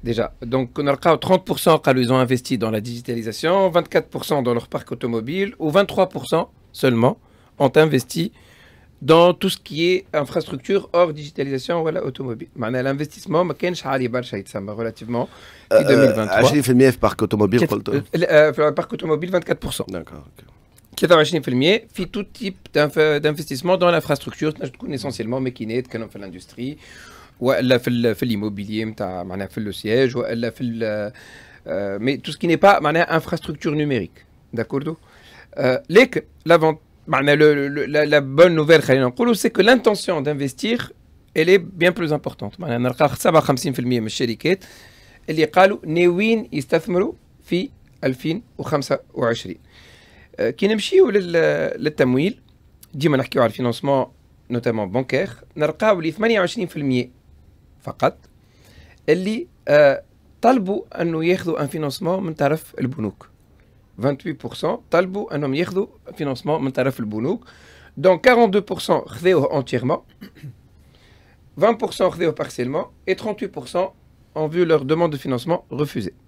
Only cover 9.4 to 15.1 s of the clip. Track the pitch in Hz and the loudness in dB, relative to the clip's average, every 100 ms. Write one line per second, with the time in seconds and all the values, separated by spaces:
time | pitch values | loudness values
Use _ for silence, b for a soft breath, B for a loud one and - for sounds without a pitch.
9.4 | 190 - - 147 170 185 - 156 139 180 | -2 -4 -10 -2 0 0 -2 -4 -2 -4
10.4 | - 131 - 196 - 170 175 151 147 - | -6 -10 -2 -2 0 0 2 0 -12 -8
11.4 | 139 135 127 170 160 - 139 127 135 117 | -6 -6 -4 -4 -2 -4 -6 -8 -10 -10
12.4 | - - 113 127 131 139 147 - - 170 | -12 -8 -6 -4 -4 -4 -6 -10 -4 -2
13.4 | 180 143 180 175 139 135 123 123 123 104 | 0 -2 -4 -4 -4 -2 -2 -4 -6 -10
14.4 | 95 104 98 107 113 110 110 | -10 -10 -10 -8 -8 -8 -8